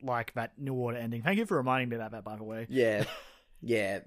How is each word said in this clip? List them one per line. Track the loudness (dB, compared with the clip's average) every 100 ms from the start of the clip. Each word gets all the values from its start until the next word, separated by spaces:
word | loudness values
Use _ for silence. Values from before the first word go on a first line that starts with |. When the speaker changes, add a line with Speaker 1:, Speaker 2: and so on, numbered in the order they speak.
Speaker 1:
like | -4 -2 -2
that | -4 -6 -6
New | -4
Order | -2 -2 -2
ending. | -4 -2
Thank | 2 2
you | 4
for | 2
reminding | 4 2 2
me | -2
about | -6
that, | -8
by | -10 -8
the |
way. | -8 -8 -2
Speaker 2:
Yeah, | 4 4 4 0 -4 -14
<laughs> | -20 _ -8
yeah. | 0 2 2 0